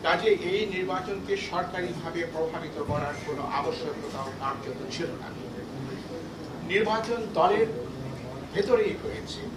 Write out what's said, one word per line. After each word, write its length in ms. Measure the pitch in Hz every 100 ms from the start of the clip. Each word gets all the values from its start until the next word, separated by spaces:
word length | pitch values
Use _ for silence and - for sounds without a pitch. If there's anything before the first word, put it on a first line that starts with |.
কাজে 260 | 165 175 220
এই 360 | 190 175 196 214
নির্বাচনকে 720 | 185 185 185 - 196 - 196
সরকারিভাবে 880 | - 175 170 185 175 156 165 170 165
প্রভাবিত 500 | 156 160 165 156 147 147
করার 260 | 147 143 147 -
কোনো 160 | 135
আবশ্যকতাও 880 | 139 139 - - 151 113 143 135 135 -
কার্যত 520 | 135 - - - -
ছিল 140 | - 165
না। 240 | - - - 78 - 80 135 135 - - 165 - - - - 165
নির্বাচন 600 | 196 214 220 220 233 208
দলের 340 | 160 160 - - - - - - - - - -
ভেতরেই 420 | 185 202 233 202 156
হয়েছে 380 | 147 - - - -